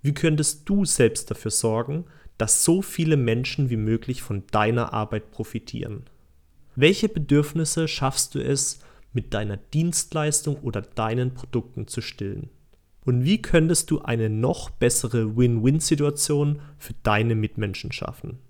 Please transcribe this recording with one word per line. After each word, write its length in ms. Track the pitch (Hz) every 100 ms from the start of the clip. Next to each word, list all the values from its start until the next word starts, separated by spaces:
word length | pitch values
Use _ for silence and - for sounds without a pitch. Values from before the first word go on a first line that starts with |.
Wie 120 | 143
könntest 540 | 147 165 151 151 - -
du 180 | 202 196
selbst 440 | - 117 - -
dafür 220 | - 110
sorgen, 540 | - 113 110 120 151 175 - - -
dass 260 | 110 -
so 180 | - 180
viele 360 | 190 - 160 151
Menschen 520 | 117 117 131 - 135
wie 80 | 117
möglich 440 | 107 113 - 123
von 220 | - 101 -
deiner 460 | 107 107 120 117
Arbeit 380 | 110 107 110 -
profitieren? 760 | - 113 110 - 120 - 104 - - _ _ _ _ - -
Welche 340 | 147 202 214
Bedürfnisse 800 | 175 143 143 147 165 160 - 160
schaffst 480 | - 135 - - 139
du 80 |
es, 360 | 120 139 - - - - -
mit 220 | 127 -
deiner 240 | 104 104 101
Dienstleistung 1000 | - 151 170 165 - 156 151 151 - 143
oder 240 | 120 104
deinen 520 | 98 - 110 120 127
Produkten 540 | 127 - 120 - - 110
zu 140 | -
stillen? 480 | - - 98 98 - _ _ _ _ _ -
Und 180 | 123
wie 180 | 131 208
könntest 480 | - 165 160 165 -
du 100 | 151
eine 280 | - 117 110
noch 400 | 107 123 175 -
bessere 680 | - 123 - 117 120 110 113
Win-Win-Situation 1300 | 123 117 120 156 - 151 147 143 - 147 147 147 - -
für 160 | - -
deine 340 | 110 107 117 110
Mitmenschen 560 | 107 - 104 92 -
schaffen? 480 | - - - - 123